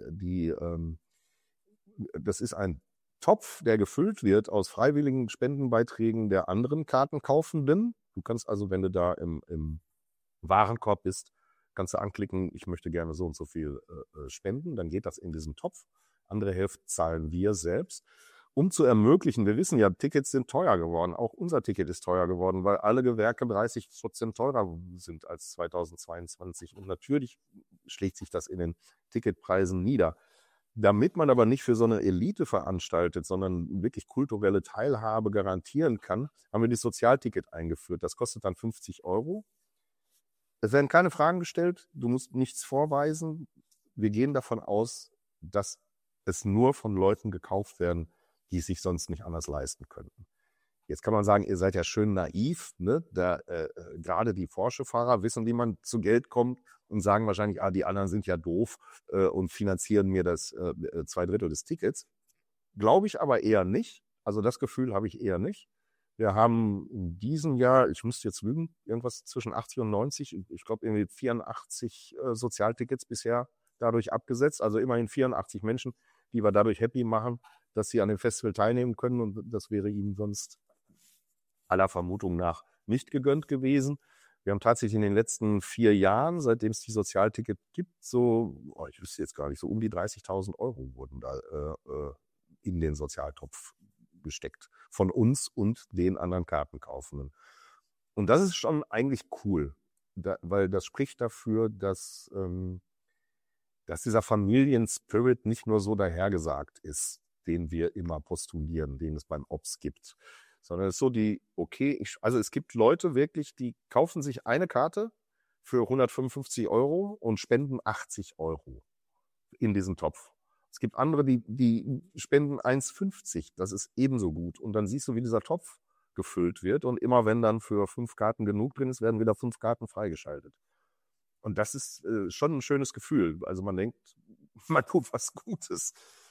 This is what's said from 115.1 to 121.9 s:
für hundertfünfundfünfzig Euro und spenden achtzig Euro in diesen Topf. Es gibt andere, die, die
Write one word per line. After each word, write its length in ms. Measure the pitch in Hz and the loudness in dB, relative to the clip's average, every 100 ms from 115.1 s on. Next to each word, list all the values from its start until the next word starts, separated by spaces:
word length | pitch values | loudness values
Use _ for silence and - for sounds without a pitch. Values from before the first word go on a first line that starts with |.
| - _ _ _ _ | -8 _ _ _ _
für 260 | - 127 117 | -2 0 2
hundertfünfundfünfzig 800 | 135 123 - 131 139 135 - 107 | 2 2 0 -6 -6 -8 -4 0
Euro 480 | 113 139 170 202 214 | 2 2 0 -2 -4
und 200 | 113 107 | -2 -2
spenden 400 | - 123 143 127 | 2 2 2 -4
achtzig 500 | - 107 - - 95 - | -4 -6 -6 -12 -12 -8
Euro 420 | 80 78 - 57 _ _ _ _ _ _ _ | -6 -6 -10 -20 _ _ _ _ _ _ _
in 240 | - 113 98 | -4 0 0
diesen 220 | 95 90 | 0 -2
Topf. 340 | 82 - - _ _ _ _ | -4 -6 -14 _ _ _ _
Es 80 | - | -8
gibt 180 | 117 - | -6 -2
andere, 260 | 143 147 | 0 2
die, 180 | 135 123 107 | 4 2 0
die 540 | 123 123 113 - | 2 4 4 0